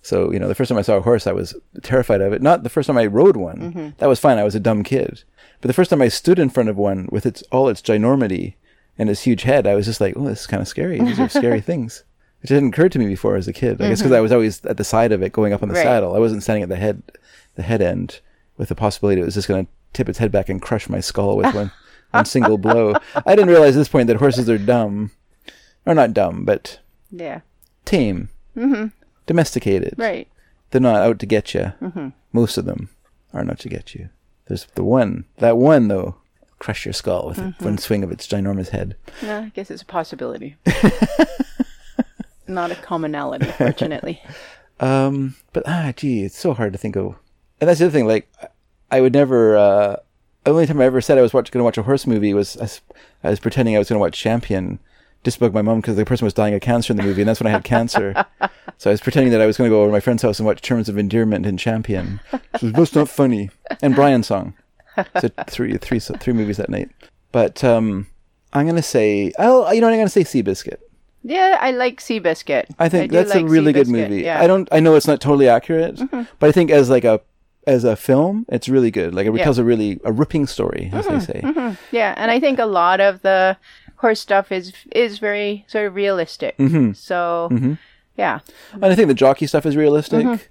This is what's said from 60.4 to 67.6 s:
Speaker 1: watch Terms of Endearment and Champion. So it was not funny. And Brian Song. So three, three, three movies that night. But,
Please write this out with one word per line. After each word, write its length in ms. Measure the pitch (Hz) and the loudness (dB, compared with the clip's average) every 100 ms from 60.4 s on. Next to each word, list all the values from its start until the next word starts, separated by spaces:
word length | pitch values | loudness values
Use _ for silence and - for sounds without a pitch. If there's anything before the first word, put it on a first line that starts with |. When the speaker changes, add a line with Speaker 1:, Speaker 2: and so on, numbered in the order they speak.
| 110 | -2
Speaker 1:
watch 140 | 95 | -2
Terms 260 | - 120 107 | -2 -4 -2
of 100 | 101 | -4
Endearment 480 | 101 113 110 101 104 | -2 0 0 0 -2
and 140 | 92 | -4
Champion. 600 | 117 113 113 95 90 101 - 262 _ - | -4 -4 -4 -6 -6 -10 -10 -12 _ -6
So 100 | 117 | -2
it 100 | 117 | 2
was 180 | 170 151 | 2 2
not 140 | 147 | 0
funny. 400 | - 135 110 101 _ - - | 0 0 0 -4 _ -14 -2
And 120 | 143 135 | 0 4
Brian 280 | 143 127 | 4 4
Song. 300 | 107 98 - - _ _ _ - 180 - | 0 -4 -6 -16 _ _ _ -8 -4 -2
So 80 | 117 - - | -4 -6 -12
three, 280 | - 117 101 | -6 -4 -6
three, 240 | - 120 | -4 -6
three 320 | - - - | -6 -8 -2
movies 220 | 117 104 101 | -2 -2 -4
that 140 | - | -6
night. 200 | 95 95 _ _ _ _ | -6 -8 _ _ _ _
But, 280 | 117 107 - | 0 0 0